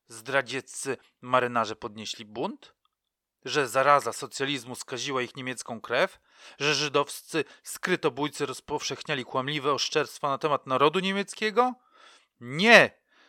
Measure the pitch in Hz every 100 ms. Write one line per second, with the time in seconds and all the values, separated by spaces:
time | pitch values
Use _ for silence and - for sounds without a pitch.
0 | _ 113 113 139 127 127 - - 135 127
1 | _ _ 123 127 123 120 107 110 117 107
2 | 104 - 107 110 180 294 - _ _ _
3 | _ _ _ _ 131 139 127 131 135 143
4 | 117 - 135 - 139 139 117 120 - 123
5 | 135 131 120 135 127 120 - 113 - 123
6 | 190 - _ _ - - 143 143 147 143
7 | 143 - - 160 - - - - 175 180
8 | 156 123 151 - 143 - - 147 - 135
9 | - 143 120 131 131 151 139 131 - 156
10 | 143 - 147 135 156 139 - 131 147 175
11 | 185 196 196 - 214 208 254 247 _ _
12 | - - _ _ 120 143 214 214 120 -
13 | _ _